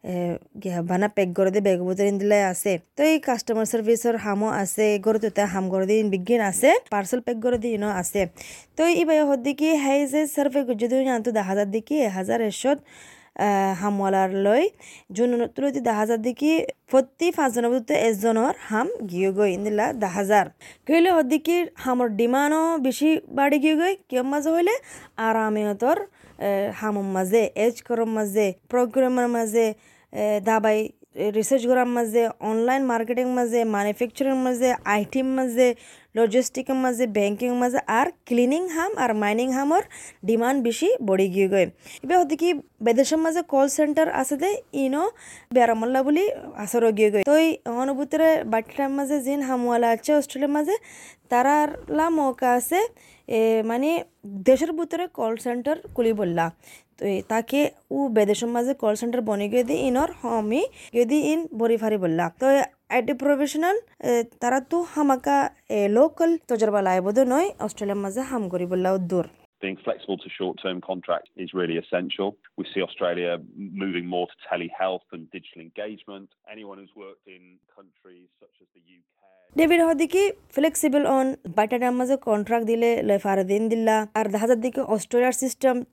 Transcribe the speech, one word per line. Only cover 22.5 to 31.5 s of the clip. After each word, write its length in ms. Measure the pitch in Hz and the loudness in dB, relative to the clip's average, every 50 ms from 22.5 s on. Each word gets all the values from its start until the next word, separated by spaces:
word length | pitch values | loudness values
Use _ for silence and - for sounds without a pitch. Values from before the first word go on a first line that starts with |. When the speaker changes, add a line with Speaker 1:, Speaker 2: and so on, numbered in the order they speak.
| 302 320 320 330 330 320 | 2 2 2 0 0 0
Speaker 1:
বেশি 420 | 254 262 254 - 285 311 320 - - - | 0 -2 -2 2 2 2 2 2 -2 -6
বাড়ি 300 | - 277 277 285 285 302 | -2 0 2 2 2 2
গিয়ে 180 | 262 311 311 | 2 2 2
গই, 200 | 302 339 370 392 381 _ _ | 2 0 0 -2 -4 _ _
কিয় 140 | 254 254 247 | -4 -2 -2
মাঝে 280 | 269 277 294 277 311 | 0 -2 -2 0 0
হইলে 240 | 320 339 349 370 453 539 - - - - - - _ | 0 2 2 2 0 -2 -4 -10 -20 -20 -20 -18 _
আরামে 580 | - 226 226 220 226 220 214 214 214 208 208 208 | -4 -2 0 0 0 0 0 0 0 -2 -2 -2
তোর, 240 | 202 233 247 320 403 403 392 _ _ - - - - | 0 2 0 0 0 -2 -10 _ _ -20 -20 -14 -4
এ, 320 | - 202 202 196 202 208 202 | -2 -2 0 0 -2 -4 -6
হামর 280 | - 220 214 208 202 196 | -6 -6 -4 -4 -2 -4
মাঝে, 480 | 196 190 185 185 185 202 233 220 - - | -2 -2 -2 -2 2 2 2 2 2 0
এজ 280 | - 208 233 226 - - | 0 0 0 0 -2 -8
করম 280 | - 240 226 233 226 | -6 -2 -2 -2 -2
মাঝে, 420 | 220 214 214 202 190 214 214 196 180 _ _ _ | -2 -2 -4 -2 0 0 0 0 -2 _ _ _
প্রোগ্রামের 600 | - 247 247 233 220 269 262 254 254 254 247 240 | 0 0 0 0 2 0 2 2 2 0 0 0
মাঝে, 460 | 240 233 233 220 208 233 226 220 214 214 _ _ _ _ _ _ - | 0 -2 -2 0 0 2 0 0 0 _ _ _ _ _ _ _ -6
এ, 280 | - 214 214 208 208 190 | -4 -2 0 0 0 0
দাবাই 440 | 220 220 220 208 220 214 214 220 - - _ - _ _ - 175 208 202 | 0 0 2 2 2 2 2 0 -4 -8 _ -20 _ _ -4 -4 -2 0
রিসার্চ 320 | 220 214 - | -2 0 2